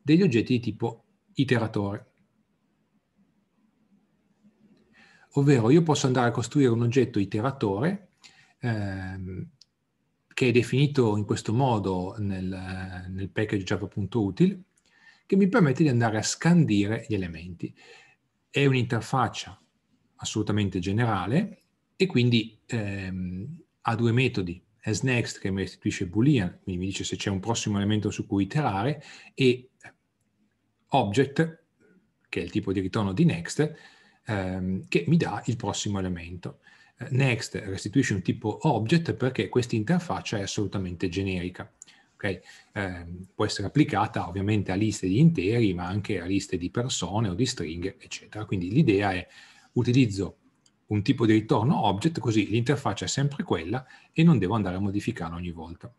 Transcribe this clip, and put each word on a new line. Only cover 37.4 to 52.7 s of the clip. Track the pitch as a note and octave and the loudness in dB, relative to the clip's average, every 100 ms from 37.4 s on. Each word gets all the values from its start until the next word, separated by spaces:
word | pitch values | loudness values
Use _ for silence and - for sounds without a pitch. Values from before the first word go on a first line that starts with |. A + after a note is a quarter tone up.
| - - | -4 -10
restituisce | - F#2+ G#2+ C3+ B2+ | -8 -8 -2 0 2
un | G2+ | 0
tipo | - - G#2+ - D#3+ | -2 -4 -4 -2 0
object | A#2 A2 E3+ E3+ | 0 2 0 0
perché | - B2+ B2+ G2+ | -2 -2 -2 -2
questa | B2 A#2 A#2 | 0 0 -2
interfaccia | G#2+ F3+ - F#2+ F2+ A2 | 0 0 0 -8 -6 -6
è | |
assolutamente | G2 - G2 G#2 F#2 F2 F#2+ | -4 -4 -4 -4 -6 -4 -4
generica. | E2+ G2 F#2 F2 - - _ - _ _ | -2 -2 -2 -6 -10 -16 _ -20 _ _
Ok? | _ G2+ F#2+ - - _ | _ -6 -6 -12 -20 _
Ehm, | G#2+ F#2+ F2+ E2+ F2 F#2 | -6 -6 -6 -12 -14 -16
può | _ | _
essere | G#2 - G2 | -2 -2 -2
applicata | - D#3 G3 G#3 - E2 | 2 2 2 0 -2 -6
ovviamente | F2+ G2 G#2+ F#2 | -4 0 0 0
a | |
liste | F#2 A2 - F#2+ | 0 0 0 0
di | G2 | 6
interi, | E3 E3 F2+ A#2+ A2 | 6 6 0 2 2
ma | F2 F2 | 0 -4
anche | G2+ G2 G2 | -6 -4 -6
a | |
liste | F2 G2 - F#2 | -2 -4 -2 -6
di | F2+ | -4
persone | - B2 - E2+ G2+ A2+ | -4 -4 -4 -4 -2 -2
o | |
di | F2 B2+ | 0 -2
stringhe, | - D#2+ E2 F#2 - | -2 -6 -6 -8 -10
eccetera. | - - - G#2+ | -16 -16 -14 -12
Quindi | G#2+ G2+ F2+ | -6 -4 0
l'idea | A2+ C#3 G2 G2+ | 2 4 4 2
è | F#2 E2+ - - - _ | -2 -6 -18 -20 -20 _
utilizzo | - A#2 B2 A#2+ F#2+ F2 - _ _ _ _ _ | -2 2 4 4 2 -6 -6 _ _ _ _ _
un | G#2 | -2
tipo | G2+ B2 A2 | 0 2 6
di | |
ritorno | A2 G#2+ B2+ A2+ F#3+ G#2+ | 4 4 2 2 2 0
object, | F#2+ E3 E3+ | 0 -2 -2
così | B2+ G#2+ G2 | 0 0 2
l'interfaccia | A2 A#2 | 0 0